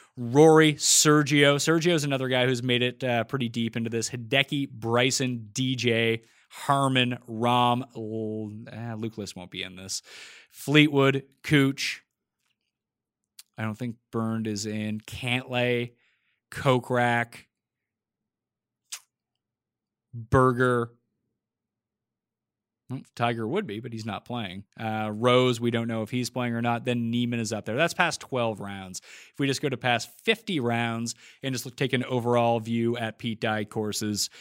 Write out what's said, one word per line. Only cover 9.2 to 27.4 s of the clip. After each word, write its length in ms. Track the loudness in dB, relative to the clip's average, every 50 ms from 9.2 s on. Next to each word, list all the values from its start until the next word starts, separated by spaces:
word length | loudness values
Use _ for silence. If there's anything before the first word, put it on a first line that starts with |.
| -12 -10 -12
won't 140 | -14 -14 -12
be 120 | -10 -10
in 140 | -10 -10 -12
this. 240 | -14 -12 -10 -10 -10 _ -14 -20 -20 -20 -20 -20 -20 -20 _
Fleetwood, 720 | -18 -10 -2 4 6 6 6 6 6 4 4 4 2 0 -4 _ _ _
Cooch. 600 | -2 2 4 4 4 4 2 -2 -6 -6 -6 -8 _ _ _ _ _ _ _ _ _ _ _ _ _ _ _ _ _ _ _ _ _ _ _ _ _ _ _ -20 -20 _ -10 -8
I 60 | -6
don't 120 | -6 -6
think 200 | -6 -8 -10 -10 _ _ -6
Bernd 360 | -4 -4 -2 -2 -2 -4 -4
is 180 | -4 -4 -6 -6
in. 360 | -6 -6 -6 -6 -6 -6 -8
Cantlay, 920 | -10 -12 -14 -8 -4 -2 -2 -2 -4 -2 -2 0 0 0 0 -2 -2 -6 _ _ _ _ _ _ _ _ _ _ _ -16
Kokrak, 920 | -10 -2 2 2 2 2 2 0 0 2 2 2 2 0 -2 -4 -8 -20 -20 _ _ _ _ _ _ _ _ _ _ _ _ _ _ _ _ _ _ _ _ _ _ _ _ _ _ _ _ -18 -18 -18 _ _ _ _ _ _ _ _ _ _ _ _ _ _ _ _ _ _ _ _ _ _ -16
Berger. 760 | -14 -4 2 4 4 6 4 4 2 2 2 2 0 -2 -4 -10 _ _ _ _ _ _ _ _ _ _ _ _ _ _ _ _ _ _ _ _ _ _ _ _ _ _ _ _ _ _ _ _ _ _ _ _ _ _ -12
Well, 120 | -12 -12 -12 _ -6
Tiger 320 | -2 -2 -2 -2 -4 -4 -4
would 180 | -4 -4 -6
be, 140 | -6 -10 -10
but 120 | -10 -12
he's 140 | -12 -10 -10
not 180 | -8 -10 -10 _
playing. 380 | -10 -10 -8 -8 -8 -10 -14 -16 _ _ -8
Uh, 320 | -6 -6 -4 -4 -4 -6
Rose, 480 | -4 2 4 4 6 6 4 4 0 0
we 120 | 0 0
don't 160 | 0 0 -2 -2
know 140 | -4 -4
if 80 | -4 -4
he's 200 | -4 -4 -4 -4
playing 240 | -4 -6 -4 -4 -2
or 80 | -2
not. 220 | 0 -2 -2 -2 -2
Then 260 | -2 -2 -2 -2 -2
Niemann 300 | 0 0 0 0 -2 -4